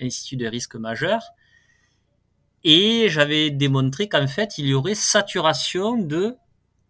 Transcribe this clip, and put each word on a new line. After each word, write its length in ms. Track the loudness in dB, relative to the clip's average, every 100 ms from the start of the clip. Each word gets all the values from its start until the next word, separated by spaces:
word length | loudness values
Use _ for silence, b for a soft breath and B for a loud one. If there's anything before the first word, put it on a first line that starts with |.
Institut 360 | -8 -8 -8 -6
des 120 | -6
risques 280 | -6 -8 -10
majeurs. 460 | -8 -4 -2 -2 -4 -20 b b b b b b b _ _ _ _ _
Et 440 | 4 6 6 4 2
j'avais 400 | 2 2 2 0
démontré 580 | 0 2 2 0 -2 -2
qu'en 180 | 0 0
fait, 300 | -2 -4 -2
il 100 | 0
y 80 |
aurait 200 | 0 0
saturation 1040 | 0 2 2 0 0 0 0 -2 -2 0 0
de 360 | -2 0 -2 -4 _ _ _ _